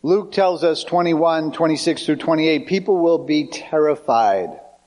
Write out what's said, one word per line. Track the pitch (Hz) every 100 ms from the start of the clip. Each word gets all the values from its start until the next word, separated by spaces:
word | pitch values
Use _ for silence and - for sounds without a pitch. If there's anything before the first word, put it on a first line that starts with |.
Luke | 151 196 190
tells | - 190 170
us, | 165 160
twenty-one, | - 175 175 160 165 160 156
twenty-six | - 165 151 170 160
through | -
twenty-eight, | 151 - 160 160 151
people | 143 190 190 185
will | 170 165
be | 139 151 151
terrified | - - 156 151 143 - 117 107 98 87 - - _